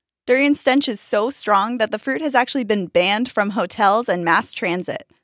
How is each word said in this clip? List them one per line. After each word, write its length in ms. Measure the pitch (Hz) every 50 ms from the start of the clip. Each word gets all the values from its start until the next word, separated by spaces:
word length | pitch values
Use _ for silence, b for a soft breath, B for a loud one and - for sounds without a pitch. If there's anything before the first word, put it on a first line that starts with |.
| _ _ _ _ _
Durian 300 | - 247 262 277 285 294
stench 320 | - - 269 254 285 285 -
is 140 | 214 -
so 280 | - - - 208 214 254
strong 480 | 285 - - - 208 196 202 226 247 240
that 140 | 220 214
the 80 | 214 214
fruit 220 | - 269 262 285
has 140 | 311 294 247
actually 280 | 240 254 - - 285 240
been 240 | 202 214 202 185 165
banned 420 | - 175 180 190 202 214 247 -
from 200 | - 220 202 202
hotels 580 | 190 226 185 180 - - 214 196 202 226 240 -
and 160 | 180 180 175
mass 300 | 170 165 190 226 - -
transit, 560 | - - 180 170 185 180 - - - - _ _ _